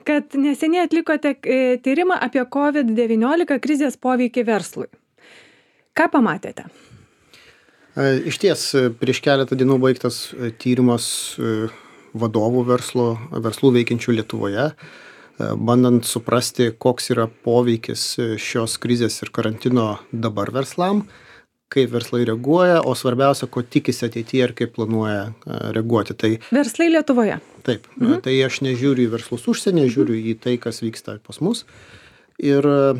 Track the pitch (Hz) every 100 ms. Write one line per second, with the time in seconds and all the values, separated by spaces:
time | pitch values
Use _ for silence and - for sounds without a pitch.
0 | - 302 240 277 285 269 320 359 330 330
1 | 320 302 294 - - 262 254 247 262 294
2 | 370 349 254 269 247 277 294 294 233 220
3 | 226 220 247 339 349 269 269 285 285 -
4 | 254 254 240 247 226 202 - - - _
5 | _ _ - - - _ _ _ _ -
6 | 339 294 202 156 - - - _ - -
7 | _ _ _ - - _ _ _ _ 143
8 | 139 131 165 - 190 - - 135 123 113
9 | 131 127 147 139 131 131 131 131 131 127
10 | 123 - - - 120 - 127 123 123 117
11 | - - - - 117 110 110 - - -
12 | - 113 113 110 110 127 123 123 - 123
13 | 120 113 - - 113 - 139 120 117 120
14 | - 113 - 110 101 104 151 - - -
15 | - - - - 110 107 110 123 123 120
16 | - 117 - 120 - - 117 - 131 123
17 | - 120 113 - 120 120 120 113 - -
18 | - - 117 107 - 120 113 - 120 120
19 | 113 - - - 110 110 127 123 107 101
20 | - 117 110 104 107 127 131 - 185 208
21 | 202 - - - _ _ - 139 120 120
22 | - 120 113 113 135 175 180 165 127 123
23 | 131 123 139 139 123 123 117 147 139 -
24 | 117 117 113 131 123 120 120 - 107 113
25 | 110 101 110 113 - - 107 113 117 113
26 | - - 110 110 - 269 254 - 339 320
27 | 302 240 208 - - - - 107 - 262
28 | 240 349 131 131 131 - 135 123 139 127
29 | 117 113 - 120 240 226 208 170 127 135
30 | 123 113 110 110 123 120 117 - 113 110
31 | - 104 - - 180 233 - - - -
32 | - _ _ - 143 139 143 143 139